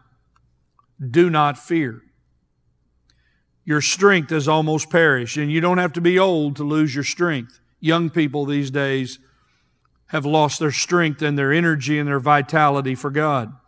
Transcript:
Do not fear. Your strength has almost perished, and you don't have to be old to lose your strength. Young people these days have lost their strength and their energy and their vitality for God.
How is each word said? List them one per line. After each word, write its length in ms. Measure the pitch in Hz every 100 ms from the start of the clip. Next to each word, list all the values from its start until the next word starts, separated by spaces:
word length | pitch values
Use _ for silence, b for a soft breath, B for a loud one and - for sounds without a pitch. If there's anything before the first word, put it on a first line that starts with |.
| _ _ _ _ _ _ _ _ _ -
Do 300 | 127 151 180
not 280 | 156 147 -
fear. 440 | - 165 131 113 _ _ _ _ _ _ _ _ _ _ _ _ _ _ _ _
Your 180 | - 151
strength 500 | - 180 202 185 139
has 180 | 160 139
almost 400 | 156 156 151 -
perished, 480 | 170 160 127 117 147
and 120 | 147
you 120 | 160
don't 160 | 175 180
have 160 | 180
to 80 | 170
be 180 | 170 180
old 380 | 190 165 147 143
to 80 | 147
lose 280 | 156 156
your 120 | 135 127
strength. 560 | - 175 139 117 _ _ _
Young 300 | 156 170 165
people 360 | 170 151 147 139
these 240 | 143 135
days 500 | 139 139 135 127 - _ _ _ _ _ _ _ _ _
have 180 | 156 143
lost 340 | 156 147 -
their 120 | 156
strength 500 | - - 175 160 139
and 160 | 151 143
their 160 | 139
energy 440 | 160 170 151 123 151
and 80 | 147
their 140 | 139
vitality 760 | 131 147 123 160 147 139 131 127
for 140 | 143
God. 440 | 143 151 135 110 -